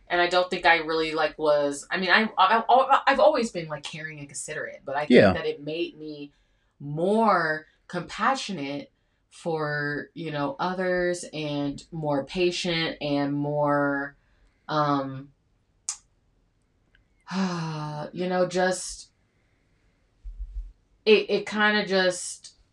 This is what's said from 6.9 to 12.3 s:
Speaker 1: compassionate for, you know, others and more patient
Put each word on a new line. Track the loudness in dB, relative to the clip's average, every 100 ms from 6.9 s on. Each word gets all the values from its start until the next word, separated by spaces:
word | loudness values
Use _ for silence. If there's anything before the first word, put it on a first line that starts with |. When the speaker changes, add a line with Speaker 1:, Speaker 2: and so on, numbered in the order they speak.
| -2 0 2 4 2 0 -4 -8 _ _
Speaker 1:
compassionate | -10 -8 -4 -2 -2 -4 -8 -6 -8 -10 _ _ _ _
for, | -12 -6 -4 -2 -2 -4 -6 -8
you | -12 -8
know, | -4 -4 -4
others | -4 -2 -2 0 0 -2 -8
and | -8 -6 -4 -4 -6 -10
more | -6 -2 -2
patient | -2